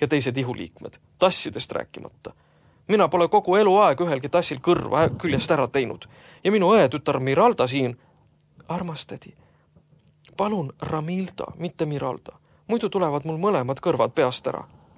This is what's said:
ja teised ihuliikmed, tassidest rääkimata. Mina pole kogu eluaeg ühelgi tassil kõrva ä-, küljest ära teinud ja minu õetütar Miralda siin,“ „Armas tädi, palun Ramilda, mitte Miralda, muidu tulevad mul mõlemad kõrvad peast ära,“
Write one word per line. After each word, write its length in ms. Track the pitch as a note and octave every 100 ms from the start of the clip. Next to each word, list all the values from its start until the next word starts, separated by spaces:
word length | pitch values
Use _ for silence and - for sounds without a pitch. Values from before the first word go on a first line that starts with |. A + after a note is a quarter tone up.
ja 80 | C#3+
teised 280 | D3+ B2+ B2
ihuliikmed, 640 | B2+ G#2+ E2+ - - _ _ -
tassidest 540 | F#3 - - - -
rääkimata. 600 | - - - - _ - _ _ _ _ _ -
Mina 200 | G#3 E3
pole 200 | F3 E3+
kogu 280 | G#3 - G3
eluaeg 440 | G#3 G3 F#3+ C#3
ühelgi 300 | F3 C3+ B2
tassil 300 | F3 E3 C3+
kõrva 380 | E3+ F3 A#2 D3
ä-, 60 | D#3+ -
küljest 300 | E3 C3+ -
ära 140 | D#3 B2
teinud 380 | C#3 A2+ F2 - - - -
ja 80 | F#3
minu 180 | G#3 F3+
õetütar 480 | G#3+ C3+ D3 - C#3
Miralda 460 | C3 C#3+ A#3 G#3 B2+
siin,“ 320 | C#3 B2 A#2+ _ _ _ _ _ _ -
„Armas 380 | F3 F3 D3+ -
tädi, 280 | - - _ _ _ _ _ _ _ _ _ _ -
palun 360 | G#3 G#3 C3+ -
Ramilda, 720 | C#3 D#3 D#3 F#3 F#3 - - E3+
mitte 300 | E3+ - D#3
Miralda, 520 | C#3+ C3+ - - - _ _ -
muidu 220 | A#3 G#3
tulevad 360 | G3 E3 C#3+
mul 120 | D3+ D#3+
mõlemad 440 | G3 E3+ B2+ C3+
kõrvad 300 | F3 C#3 A2+
peast 320 | - D3 - -
ära,“ 180 | C#2+ - - _